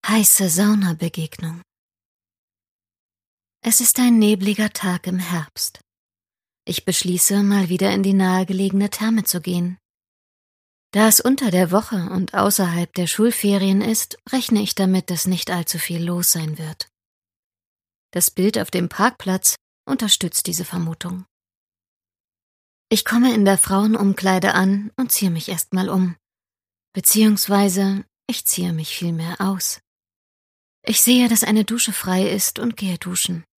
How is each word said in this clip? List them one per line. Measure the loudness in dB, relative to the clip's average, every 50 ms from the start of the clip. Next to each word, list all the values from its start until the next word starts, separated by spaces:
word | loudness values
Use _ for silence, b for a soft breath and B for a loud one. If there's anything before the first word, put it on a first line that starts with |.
| -2 0
Heiße | 2 4 4 4 4 4 2 0
Saunabegegnung. | 2 2 4 4 4 2 2 0 -2 -2 -4 -6 -4 -6 -8 -8 -8 -10 -10 -10 -10 -12 -16 _ _ _ _ _ _ _ _ _ _ _ _ _ _ _ _ _ _ _ _ _ _ _ _ _ _ _ _ _ _ _ _ _ _ _ _ _ _ _
Es | _ 0 2 2
ist | 4 2 2 4
ein | 4 6 6
nebliger | 6 6 4 4 2 0 -2 0 0 -2 -2
Tag | _ -4 -4 -2 -4 -2 -4
im | -4 -4 -4
Herbst. | -4 -2 -4 -4 -4 -6 _ -8 -8 -8 _ -12 _ _ _ _ _ _ _ _ _ _ _ _ _ _ _ _ _
Ich | -8 -8 -6 _
beschließe, | -4 -4 -2 -2 -2 0 0 0 2 2 2 2
mal | 2 2 2 2 0
wieder | 0 0 0 0
in | 0 0
die | 2 2 4
nahegelegene | 4 4 4 2 0 0 -2 -2 -2 0 0 2 0 0 0
Therme | -2 -4 -2 0 0 0 0
zu | -2 -4 -4
gehen. | -4 -4 -4 -2 -2 -4 -6 _ _ _ _ _ _ _ _ _ _ _ _ _ _ _ _ _ _ _ _ _ _ _
Da | 2 4 6
es | 6 6 4
unter | 4 2 0 2 2 2
der | 4 2 2 4
Woche | 2 0 0 0 -4 -4 -4 -2
und | -2 -4 -4 -2 0
außerhalb | 2 2 2 2 2 0 0 0 -2 -4 -4 _
der | -4 -4
Schulferien | -4 0 2 2 2 2 0 0 0 0 2 2 2 2 2
ist, | 2 0 -2 -2 -4 -8 -12 -18 _ -6
rechne | -4 -4 0 0 0 0 0
ich | -2 -2
damit, | 0 0 2 2 0 0 -2
dass | -6 -4 -2
nicht | -2 -2 -2 -2 -4
allzu | -4 -4 -4 -4 -6
viel | -6 -6 -6 -4 -4 -4
los | -4 -2 -2 0 0
sein | -2 -2 -4 -6 -8
wird. | -8 -10 -12 -12 _ -14 _ _ _ _ _ _ _ _ _ _ _ _ _ _ _ _ _ _ _ _ _ _ _ _ _
Das | -4 -2 -2 -2
Bild | _ 0 0 0 0
auf | 0 -4 -2
dem | -2 -2 -2 -2
Parkplatz | -2 0 0 0 0 _ -4 -4 -4 0 0 0 -2 -2 _ _ _ _ _
unterstützt | -6 -6 -4 0 -2 -2 -2 -2 -4 -4 -4 -4
diese | -4 -6 -6 -8
Vermutung. | -6 -6 -6 -6 -6 -6 _ -10 -10 -10 -12 -12 _ _ _ _ _ _ _ _ _ _ _ _ _ _ _ _ _ _ _ _ _ _ _ _ _ _ _ _ _ _ _ _ _
Ich | 0 0 0
komme | 0 2 4 4 4 4
in | 4 4
der | 4 4 2
Frauenumkleide | 2 0 2 2 2 2 2 2 2 0 0 0 0 0 0 2 0 0 0
an | 2 2 2 0 0 -4 -8 _
und | -6 -4 -2
ziehe | -2 -2 0 -2
mich | -2 -2 -6 -6
erstmal | -8 -8 -6 _ -4 -4 -2 0
um. | 0 0 0 0 -2 _ _ _ _ _ _ _ _ _ _ _ _ _ _ _ _
Beziehungsweise, | -2 0 0 2 4 4 4 4 2 0 0 2 2 2 2 2 0 0 0 -2 -4 -8 _ _ _ _
ich | -8 -8 -6 -4
ziehe | -4 -4 -2 -4 -4 -4
mich | -4 -6 -8 -8
vielmehr | -6 -4 -4 -4 -4 -6 -8 -6 -4
aus. | -4 -4 -2 -4 -4 -6 -8 -8 _ _ _ _ _ _ _ _ _ _ _ _ _ _ _ _ _ _ _ _ _
Ich | -2 0 2
sehe, | 4 6 6 6 6
dass | 4 4 2 2
eine | 2 2 2 2
Dusche | 0 -2 -4 -2 -4 -4
frei | -6 -4 -2 0 0 2
ist | 0 0 -2 -2 -4 -4
und | -4 -6 -6 -4
gehe | -4 -4 -4 -4
duschen. | -6 -6 -6 -4 -4 -4 -4 -6 -8 -10 _ _